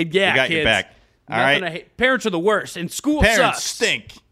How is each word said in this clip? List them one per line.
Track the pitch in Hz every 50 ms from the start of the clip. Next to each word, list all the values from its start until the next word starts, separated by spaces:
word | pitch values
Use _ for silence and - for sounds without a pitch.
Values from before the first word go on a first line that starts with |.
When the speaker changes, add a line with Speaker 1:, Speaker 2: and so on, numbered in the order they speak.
| 170 165
Speaker 1:
yeah, | 156 185 196 185
Speaker 2:
We | 156 127
got | 131 127
Speaker 1:
kids. | 165
Speaker 2:
your | 160 151
back. | 147 110 98 95 - - _ _ _ _ _ _ -
All | - 113
Speaker 1:
Nothing | 123 135 143 143 -
Speaker 2:
right? |
Speaker 1:
I | 170 160
hate. | 180 - - _ -
Parents | 233 254 262 240 -
are | 214
the | 185 165
worst, | 165 208 214 196 131 127 -
and | 180 170 170
school | - - - 277 302 302
Speaker 2:
Parents | - 208 233 208 180 214 170 -
Speaker 1:
sucks. | -
Speaker 2:
stink. | - - - 226 208 156 120 104 - - - - _